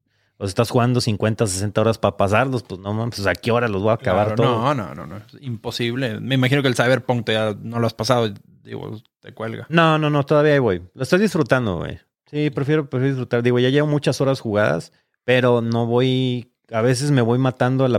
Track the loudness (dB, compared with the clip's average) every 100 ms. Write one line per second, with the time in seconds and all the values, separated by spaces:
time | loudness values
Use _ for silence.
0 | _ _ _ _ -6 0 2 2 2 2
1 | 0 0 0 0 -2 -2 -2 0 0 2
2 | -2 0 0 2 0 -4 -8 -10 -6 -4
3 | -4 -4 -2 -2 0 0 0 0 0 0
4 | 0 0 0 2 2 2 -2 -2 -6 -12
5 | -14 -16 -18 -16 -12 -10 -10 -4 -4 -4
6 | -6 -6 -2 0 2 2 2 2 2 2
7 | 0 -2 0 0 -2 -4 -8 -2 -2 -2
8 | 0 0 0 -6 _ _ -16 -12 -12 -14
9 | _ _ -20 -12 -10 -10 -2 2 4 2
10 | 2 0 2 2 4 4 2 -2 -6 -10
11 | 0 2 2 0 2 2 0 -4 -6 -10
12 | _ _ _ -4 -4 -2 0 0 0 -2
13 | 0 -2 -2 0 2 2 2 2 2 0
14 | 0 0 0 -2 0 2 2 0 -6 _
15 | _ _ 0 2 4 2 2 -2 0 0
16 | 2 0 -2 -4 -10 _ _ -2 0 0
17 | 2 2 2 2 0 0 0 2 2